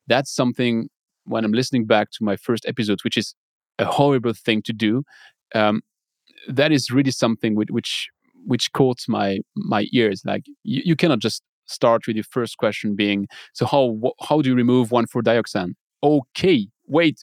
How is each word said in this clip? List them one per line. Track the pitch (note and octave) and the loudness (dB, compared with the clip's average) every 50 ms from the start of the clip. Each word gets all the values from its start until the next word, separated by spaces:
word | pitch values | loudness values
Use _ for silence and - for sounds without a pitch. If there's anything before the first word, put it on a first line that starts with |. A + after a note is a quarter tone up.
| _ - | _ 0
that's | A#2 C3+ C#3+ - - | 0 0 0 -2 -2
something, | - B2+ B2 A2+ - B2 A#2+ A#2 A2+ - - _ _ _ _ _ _ _ | 0 0 0 0 0 0 0 0 -2 -4 -8 _ _ _ _ _ _ _
when | - A2+ A2+ A2+ | -6 -4 -2 -2
I'm | A2 | 0
listening | G#2+ B2 B2+ - C3 A#2+ A2 | 0 0 0 0 -2 -2 2
back | G#2+ A2+ G#2 G#2 _ | 4 4 4 4 _
to | - - A2 | -6 -6 -4
my | G2+ F#2+ | -4 -4
first | - - - A#2 G#2 - | -4 -2 -4 -4 -4 -4
episode, | - C3 - G#2+ G#2 G2 - - | -8 -6 -4 -2 -2 -2 -2 -2
which | A2+ - A2+ | -4 -2 -2
is | G#2 - - _ _ _ _ _ _ _ - - | -4 -6 -12 _ _ _ _ _ _ _ -4 -4
a | A2+ | -4
horrible | - - - C#3+ C#3+ C#3 B2 A2+ A#2+ | -2 2 2 2 2 2 2 0 -2
thing | G#2+ - - A#2+ A2 G#2+ | -4 -2 -2 -2 -2 0
to | - - | -2 -6
do, | A2+ G#2 A2+ G#2+ A#2 C3+ C#3+ _ - - - - _ _ _ _ - | -6 -2 0 0 0 0 -4 _ -16 -20 -20 -20 _ _ _ _ -2
um, | A2 G#2+ G#2 G#2+ - _ _ _ _ _ _ _ _ _ _ _ _ - - | 0 2 2 0 -2 _ _ _ _ _ _ _ _ _ _ _ _ -12 -4
that | C3 C#3 D3 D#3 | 0 2 2 4
is | D3+ C3 - - | 2 0 0 0
really | D#3 C#3+ C#3 C3 | 0 2 2 2
something | - - B2+ A2+ A2+ - - A2+ G#2 | 0 0 0 0 0 0 -2 -2 0
which, | G#2+ G#2+ - | 0 -2 -2
which, | - A2+ - - - - - - _ _ _ _ _ _ - | -4 -6 -4 -4 -8 -8 -8 -12 _ _ _ _ _ _ -4
which | - B2 A#2+ - - | -2 -2 -2 -2 -4
caught | - - C3+ B2+ A#2+ - - B2 | 0 2 2 2 2 -4 -4 -4
my, | G#2+ G#2 G2+ G2 G2 - - _ - | -2 -2 0 -2 -2 -4 -6 _ -10
my | - - - G#2+ G#2 - - | -8 -4 -2 0 0 0 0
ears. | - B2 A2+ G#2 G2 - - | 2 2 2 2 0 -2 -4
Like, | - G2+ G#2 - D4 - _ | -6 -6 -6 -8 -12 -20 _
you, | - - B2 D3 - | -8 -4 -4 -2 0
you | F3 D#3 | 0 2
cannot | - F3+ E3 C3 G#2 | 2 2 2 2 0
just | A#2 G#2+ - - _ _ _ _ _ | 0 -4 -4 -6 _ _ _ _ _
start | - - - C3+ A#2 A#2 A2 - | -16 -4 0 2 2 2 2 0
with | A#2+ A2 | -4 -6
your | G#2+ G2+ - | -6 -6 -6
first | - B2+ A#2 G#2+ - | -6 -6 -6 -6 -6
question | - A#2 G#2+ G#2 - - G#2+ G2+ | -2 -2 -2 -2 -2 -4 -4 0
being, | G2+ G#2 G2+ G2+ G2+ G2+ - - - - - | 0 0 0 0 -2 -4 -6 -12 -20 -20 -18
"So | _ - A#2+ | _ -4 -2
how, | - D3 C#3 C3 A#2+ A2 A2 | 0 2 2 2 2 0 -2
wh-, | A#2 B2+ - - - - | -4 -4 -4 -4 -4 -2
how | D3 D3+ | 0 2
do | C#3 C3 | 2 2
you | B2+ | 2
remove | B2 A#2+ B2 B2 B2+ A#2+ A2 | 4 4 4 4 4 2 2
one | A#2+ A#2+ A2+ | 2 0 0
four | - - B2 | 0 -2 0
dioxane?" | A2 A2+ A#2 A#2 - - - - F2+ F2+ - _ _ _ _ - | 2 2 2 2 0 -2 -4 -4 -4 -4 -8 _ _ _ _ 0
Okay, | D3 D3 D3+ C#3+ - _ - - F3+ F#3+ E3 A2+ G2 G#2 _ _ _ | 2 2 2 2 0 _ -6 -2 2 2 2 2 0 -4 _ _ _
wait, | - C3+ E3 E3+ D3+ - - | -2 0 2 2 2 0 -2